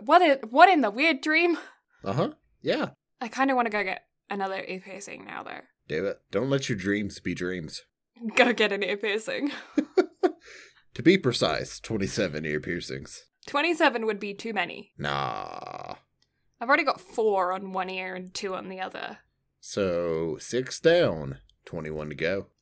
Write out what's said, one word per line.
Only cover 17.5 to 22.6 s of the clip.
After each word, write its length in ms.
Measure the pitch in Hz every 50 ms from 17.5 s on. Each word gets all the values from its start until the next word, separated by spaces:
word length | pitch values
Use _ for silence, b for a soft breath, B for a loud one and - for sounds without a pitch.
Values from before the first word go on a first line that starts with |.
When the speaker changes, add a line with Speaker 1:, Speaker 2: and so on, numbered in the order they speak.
Speaker 1:
on 220 | 185 190 196 190 185
one 160 | 190 185 185
ear 240 | 185 185 185 185 185
and 180 | 185 185 185
two 220 | 185 - - 196 185
on 160 | 180 - 185
the 100 | 190 185
other. 380 | 185 190 - - - - 208 - _ _ _ _ _ _ _ _
Speaker 2:
So, 800 | - - - - 101 92 87 85 85 85 82 80 82 82 76 -
six 400 | - - - 123 131 - - -
down, 600 | - 160 170 175 165 120 87 80 73 67 67 - - _ _ _ _
twenty-one 440 | - - 85 78 78 78 76 76 76
to 60 | 76
go. 300 | 65 76 82 95 98 92 - _ _